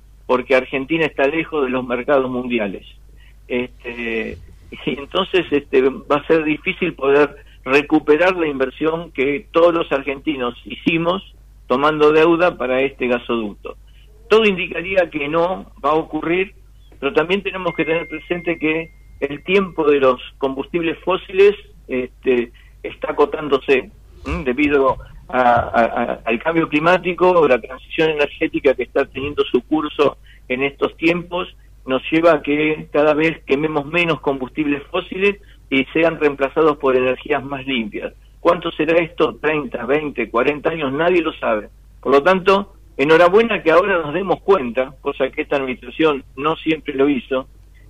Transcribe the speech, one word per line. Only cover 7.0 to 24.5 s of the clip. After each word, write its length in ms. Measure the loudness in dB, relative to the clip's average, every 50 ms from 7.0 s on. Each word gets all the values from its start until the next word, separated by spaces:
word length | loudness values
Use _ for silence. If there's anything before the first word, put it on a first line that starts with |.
| 0 2 4 4 4 2 0 -8 -20 -20 -20 -14 -4
recuperar 720 | 0 2 2 2 2 0 0 4 4 4 6 6 2 2 0
la 100 | -2 -4
inversión 640 | -2 -2 -2 -4 -2 -4 -2 -2 -2 -2 -6 -8
que 340 | -4 -2 -2 -2 -2 -4 -6 -2
todos 220 | 2 4 4 4 4
los 180 | 2 0 -2
argentinos 640 | -2 -4 -2 -4 -8 -6 -4 -6 -4 -4 -4 -6 -6 -8 -14
hicimos 580 | -16 -14 -4 -2 0 0 0 0 0 -2 -2 -6 -12 -20 -20 -20 -20 -20 -20 -4 -2
tomando 460 | -2 2 2 2 4 4 4 6 6
deuda 440 | 6 6 4 4 4 2 0 0 -2
para 240 | -4 -2 0 0
este 260 | 0 -2 -2 -4 -2 -2
gasoducto. 680 | -2 -2 -2 -4 -4 -4 -4 -6 -10 -12 -14 -16 -16 -16 -20 -20 -20 -20 -20 -20 -20 -20 -2 2
Todo 160 | 4 4 4
indicaría 640 | 4 2 0 -4 -6 -8 -8 -8 -2 0 0 0 0
que 180 | -2 -6 -6 -2
no 460 | 0 0 0 0 -2 -6 -8 -14 -16 -6 -2
va 60 | 0
a 40 | 0
ocurrir, 580 | 0 0 -2 -6 -6 -4 -2 -2 -2 -2 -4 -8 -16 -20 -20 -20 -20 -20 -20 -16 -6
pero 120 | -6 -2
también 320 | 0 0 0 0 -2 -2 -2
tenemos 320 | -6 -8 -6 -6 -6 -4
que 80 | -2 -2
tener 240 | -2 -2 -2 -4 -6
presente 500 | -10 -14 -8 -6 -6 -4 -4 -4 -4 -2
que 340 | -2 -2 -2 -4 -6 -10 -14 -20 -20 -20 -10 -8
el 240 | -8 -8 -8 -10 -4
tiempo 400 | 0 0 0 0 0 -2 -2 2 2
de 80 | 4 4
los 220 | 4 4 2 2 -4 -12 -8 -6
combustibles 600 | -4 -4 -4 -6 -8 -6 -4 -4 -4 -4 -4 -4
fósiles, 540 | -4 -4 -4 -4 -4 -4 2 4 6 6 4 2 -6 -20 -20 -20 -12 -6
este, 640 | -6 -6 -6 -6 -10 -4 0 2 2 2 0 -2 -8 -18 -20 -20 -20 -14
está 300 | -12 -12 -10 -8 -8 -6
acotándose, 800 | 0 0 0 0 0 -4 -2 -2 -2 -2 2 2 0 0 0 -4 -12 -20 -20 -20 -20 -16 -10
¿m? 180 | -8 -6 -4 -4
debido 520 | -4